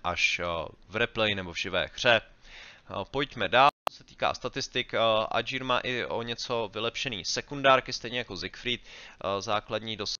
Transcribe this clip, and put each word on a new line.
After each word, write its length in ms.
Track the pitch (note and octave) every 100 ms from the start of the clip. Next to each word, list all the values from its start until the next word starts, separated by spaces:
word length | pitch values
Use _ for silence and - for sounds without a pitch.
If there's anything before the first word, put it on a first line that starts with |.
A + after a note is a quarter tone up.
až, 340 | F2 F2 - -
eh, 60 | F2 E2 D2+ - -
v 80 | G#2+
replay 380 | A#2 A2 G#2+
nebo 180 | G2 F2+
v 60 | E2
živé 320 | F#2+ F2+ C#2+
hře. 260 | - B2 A2+
Eh, 840 | - - - - - - - F#2+ F#2+
pojďme 380 | C3+ C#3+ A#2 F#2+
dál. 200 | B2 C#3+ - -
Co 60 | -
se 80 |
týká 300 | - - B2+
statistik, 600 | - B2+ C#3 - B2+ -
eh, 40 | G#2+ A2+ A2 -
Agir 340 | A2+ A#2+ C3
má 140 | B2+ B2
i 260 | - B2
o 180 | C#2+ G2
něco 480 | A#2 A#2 - A#2+ G#2
vylepšený 500 | G#2+ A2+ - C3 G2+
sekundárky, 680 | - B2 - C#3+ C3+ C3 B2+
stejně 260 | - A#2 B2
jako 180 | A#2 F2+
Siegfried. 440 | F#2+ - B2 A#2+
Eh, 640 | - - - - F#2+ G2
základní 540 | G2+ G#2+ - A2 A2+ G#2+
dosah 200 | G2+